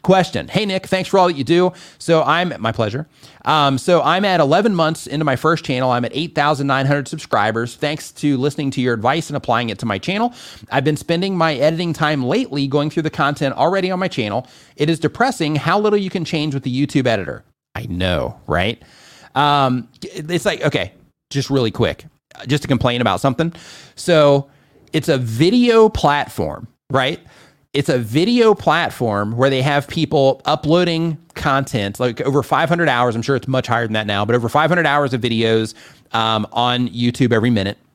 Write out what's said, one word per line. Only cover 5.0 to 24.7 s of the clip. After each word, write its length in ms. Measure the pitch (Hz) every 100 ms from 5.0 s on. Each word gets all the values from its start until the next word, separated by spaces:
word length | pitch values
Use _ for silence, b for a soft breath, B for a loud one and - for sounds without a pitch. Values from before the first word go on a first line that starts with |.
| -
into 180 | 143
my 120 | 151 131
first 280 | 156 165
channel. 280 | - 127 131
I'm 120 | 123
at 60 | 120
eight 200 | 139 170
thousand 320 | - 143 139 139
nine 180 | 131
hundred 220 | 135 143 131
subscribers. 720 | 156 - 113 107 113 120 -
Thanks 340 | 147 151 -
to 240 | - 147 135
listening 360 | 143 143 139
to 80 | 127
your 120 | 127
advice 380 | 117 117 160 -
and 60 | 143
applying 340 | - 117 117
it 80 | 104
to 80 | 113
my 120 | 98
channel, 360 | - 202 240 B B B 107
I've 100 | 135
been 140 | 139 147
spending 400 | - 170 196 185
my 180 | 160
editing 380 | 135 151 160 170
time 320 | 151 151 151
lately 420 | 123 208 269 139 139
going 240 | 147 151
through 140 | 170
the 60 | 156
content 440 | - 143 143 139
already 340 | - 160 196 185
on 80 | 185
my 80 | 185
channel. 400 | - 107 104 - B B
It 160 | - 151
is 80 | 165
depressing 560 | - - 254 - 151
how 240 | 151 156 196
little 200 | 208 208
you 120 | 190
can 140 | 190
change 300 | 156 160 151
with 100 | 135
the 220 | 135 123 143
YouTube 200 | 147 123
editor. 380 | 110 87 - _ _ _ -
I 100 | -
know, 540 | 87 92 82 62 - -
right? 340 | 80 98 120 B B B B B 135
Um, 520 | 147 143 131 123 - _
it's 420 | - 190 151 175
like, 180 | 214 160
okay, 300 | 147 135 92 _ _ _ _
just 180 | 135 -
really 200 | 139 113
quick, 360 | - 101 73 - _ _ - -
just 140 | 147
to 60 | -
complain 320 | 123 127 120
about 200 | 107 92
something. 320 | 139 123 165 B B B B
So 560 | - - 160 147 139 139 b b